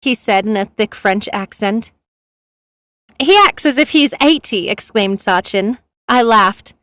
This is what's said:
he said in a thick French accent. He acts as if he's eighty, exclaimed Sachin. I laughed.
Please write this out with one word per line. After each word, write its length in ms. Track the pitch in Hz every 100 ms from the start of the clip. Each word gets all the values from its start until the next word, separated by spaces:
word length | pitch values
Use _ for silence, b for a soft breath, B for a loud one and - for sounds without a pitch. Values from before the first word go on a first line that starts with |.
he 140 | - 247
said 300 | - 196 196
in 120 | 208
a 80 | 196
thick 280 | _ 214 -
French 340 | 208 190 202
accent. 600 | - 190 - 208 214 226 _ _ _ _ _ _ _ _ _ _ _ _ _
He 180 | 269 392
acts 280 | 403 - 311
as 120 | 262
if 140 | 294
he's 220 | 320 285 -
eighty, 480 | 277 320 - 208 170
exclaimed 500 | 202 - - 196 196
Sachin. 580 | - 185 185 202 196 254 _ _ _
I 160 | 247
laughed. 500 | 233 220 190 196 - -